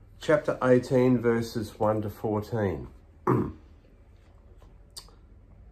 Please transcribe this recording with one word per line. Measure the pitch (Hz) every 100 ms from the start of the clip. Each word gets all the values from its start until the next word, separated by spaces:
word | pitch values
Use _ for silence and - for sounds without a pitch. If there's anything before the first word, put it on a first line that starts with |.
| - -
chapter | - 151 - -
eighteen, | 127 127 127 131 127 123
verses | 117 117 117 120 101 -
one | 107 107
to | 101
fourteen. | - 113 107 - 117 101 76 64 - - - -
<clears throat> | - - - - - - - - - - - - - - - - - - - - - - - -